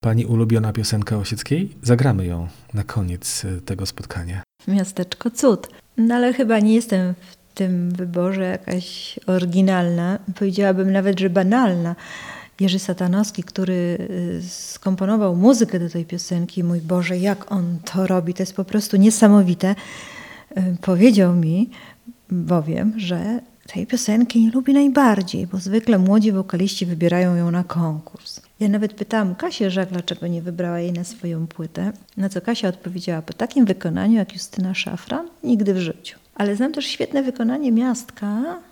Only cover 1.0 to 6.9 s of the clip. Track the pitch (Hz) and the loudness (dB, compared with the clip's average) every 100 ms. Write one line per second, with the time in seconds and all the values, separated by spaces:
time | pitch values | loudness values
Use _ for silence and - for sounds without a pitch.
1 | 101 110 101 107 - 147 196 - 117 120 | 0 -2 -4 -6 -2 -2 -2 -6 2 4
2 | 135 101 90 85 85 - - 104 98 - | 4 2 -2 -4 -6 -10 -8 -6 -4 -4
3 | 92 90 - - 98 92 - 95 95 - | -4 -4 -6 -8 -6 -8 -6 -6 -6 -8
4 | - - 85 92 - _ - 196 190 190 | -10 -10 -8 -10 -12 _ -2 0 0 -4
5 | 180 - 240 240 277 190 - - _ - | -8 -6 -6 2 4 4 -2 -20 _ 0
6 | 226 240 247 247 233 226 208 220 233 | 2 4 2 2 2 4 4 4 2